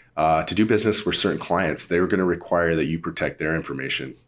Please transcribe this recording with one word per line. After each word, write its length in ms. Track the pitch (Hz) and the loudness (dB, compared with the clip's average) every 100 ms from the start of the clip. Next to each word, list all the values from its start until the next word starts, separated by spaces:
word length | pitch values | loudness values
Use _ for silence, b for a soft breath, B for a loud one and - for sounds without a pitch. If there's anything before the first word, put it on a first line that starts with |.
| B - | B 0
Uh, 280 | 78 80 | 2 2
to 100 | - | 2
do 120 | 90 110 | 0 2
business 400 | 107 107 104 90 | 2 2 0 0
with 100 | - | 0
certain 240 | 98 73 | 0 -2
clients, 480 | - 87 87 71 - | 0 0 0 -2 0
they're 180 | 87 90 | 0 2
gonna 180 | 101 | 2
require 520 | 90 85 - 87 85 80 | 0 -2 0 2 2 2
that 100 | 73 | 0
you 140 | 82 | -2
protect 400 | 82 80 73 - | -6 -4 -4 -2
their 160 | 78 82 | -2 -2
information. 600 | - 67 67 - 67 65 | -4 -8 -6 -6 -8 -14